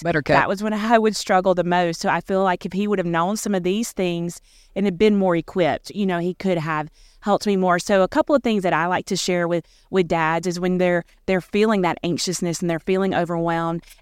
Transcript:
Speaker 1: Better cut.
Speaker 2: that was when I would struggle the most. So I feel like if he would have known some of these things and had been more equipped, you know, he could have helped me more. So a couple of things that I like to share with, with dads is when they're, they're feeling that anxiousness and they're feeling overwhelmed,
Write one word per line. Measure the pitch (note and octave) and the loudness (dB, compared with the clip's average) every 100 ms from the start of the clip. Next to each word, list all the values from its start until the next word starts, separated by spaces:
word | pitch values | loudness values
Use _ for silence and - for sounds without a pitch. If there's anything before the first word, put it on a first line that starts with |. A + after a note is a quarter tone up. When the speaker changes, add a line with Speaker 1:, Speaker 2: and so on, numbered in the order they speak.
Speaker 1:
Better | E3 D#3+ | -2 -2
cut. | C3+ | 2
Speaker 2:
that | C#3+ - | 2 2
was | G3 | -2
when | G#3+ | -4
I | G#3+ A3 A#3 | -4 2 4
would | A3 G3 | 4 2
struggle | - F#3 F#3+ | 0 2 2
the | F3+ | 0
most. | F3 F3 F3 E3 | 2 2 0 -2
So | G3 | -2
I | E3+ | -2
feel | - F#3+ | 0 0
like | F#3+ F3+ | 0 0
if | F#3 | -4
he | F#3 G#3 | -4 -2
would | G3 | 0
have | E3+ | 0
known | E3 F3 G#3+ | 0 0 -2
some | G#3 F#3+ | -2 -2
of | |
these | F3+ G3+ A#3+ | 0 -2 -4
things | - F3+ E3+ E3+ - _ _ _ - | -4 -2 -2 -6 -10 _ _ _ -2
and | G3+ | 0
had | E3+ | 4
been | G#3+ G#3 | 4 4
more | F#3+ | 2
equipped, | E3+ - F#3+ D#3 - - | 0 -2 0 0 0 -6
you | G3 F#3+ | -4 -2
know, | F3 | 0
he | F3 | -2
could | F3 F#3+ E3+ | -4 -2 -2
have | D#3 D#3 D#3 _ - _ | -2 -6 -6 _ -20 _
helped | - G3+ G#3 | -2 0 2
me | F#3+ | 2
more. | F#3 F3 | 2 2
So | - G3+ | 2 2
a | F#3 | 2
couple | C#4+ D#4+ C#4+ | 2 2 2
of | |
things | A#3+ G#3+ | 2 0
that | F3+ | 0
I | D#3 F3 | 0 0
like | F3 - | -2 -2
to | F#3 | -4
share | - F3+ E3+ | -2 -2 0
with, | E3+ - _ - | -2 -4 _ -4
with | F#3+ E3+ | -2 0
dads | E3+ D#3+ E3 F3+ | 0 0 0 -2
is | F3 | -2
when | F3+ F3+ | -2 2
they're, | F3+ F3 - _ - | 2 0 -4 _ -2
they're | F#3 | -2
feeling | - G#3 A3 G#3 | 0 0 2 2
that | F3 D#3 | 0 -2
anxiousness | F3 D#3+ - E3+ F3 D#3+ | -4 -4 -4 -4 -4 -4
and | F3 | -2
they're | E3 | -4
feeling | - F#3+ F#3+ | -2 0 0
overwhelmed, | F3 F3 E3+ E3+ E3 E3 E3+ - - | 0 -2 -2 -2 -2 -2 -6 -10 -14